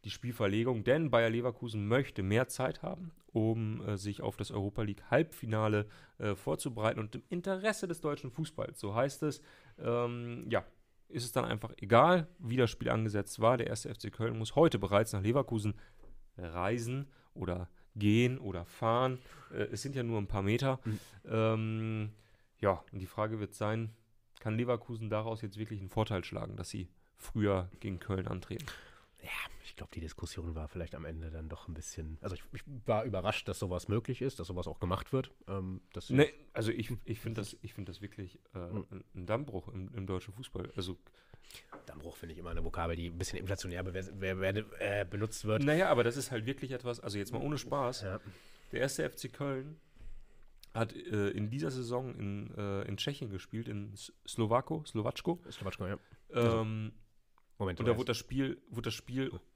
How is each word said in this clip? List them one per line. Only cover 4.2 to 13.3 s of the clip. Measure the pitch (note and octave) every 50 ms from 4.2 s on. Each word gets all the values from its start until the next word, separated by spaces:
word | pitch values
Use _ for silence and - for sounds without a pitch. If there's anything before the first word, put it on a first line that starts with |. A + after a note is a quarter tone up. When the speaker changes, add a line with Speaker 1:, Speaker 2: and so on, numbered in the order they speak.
Speaker 1:
auf | - A2 -
das | - G#2 -
Europa | - G#2+ G2 G2+ - - A2
League | G#2 G2 - - -
Halbfinale, | - C3+ E3 D#3+ - - - A2+ G#2+ A2 A2 G#2+ G#2+ G#2 G#2 G#2 - - - - _
äh, | _ - G#2+ G2+
vorzubereiten | - - C3+ - - - D3 A#2 A2+ G#2+ A2 - -
und | A2 A2 -
im | - -
Interesse | _ - F3 F3 G3 F#3+ F#3 G3 A3 G#3 - - F3
des | E3 D#3+
deutschen | - D3+ D3 C#3+ - C3+
Fußballs, | - - D#3+ - - - A2+ A2+ - -
so | - G2+ G2+
heißt | A2+ C3 C#3+ - - -
es, | D3+ C#3 - - - - - - - - -
ähm, | - A#2 A#2+ A#2+ A#2+ A#2+ A#2+ A#2+ A#2+ A#2+ A#2 B2 - -
ja, | A2+ G2 - - - - _ _ _ _ - _
ist | - - A#2+
es | B2+ -
dann | B2+ B2
einfach | A#2 A2+ G#2 - G#2+ -
egal, | - - G2 A#2 A#2 C#3 E3+ F3+ F3 D#3+ D#3+ - -
wie | - A2+ A#2
das | B2+ B2 A2+
Spiel | - - A#2 A#2+
angesetzt | A#2+ A2+ A2 A2 G#2 G#2 G2 -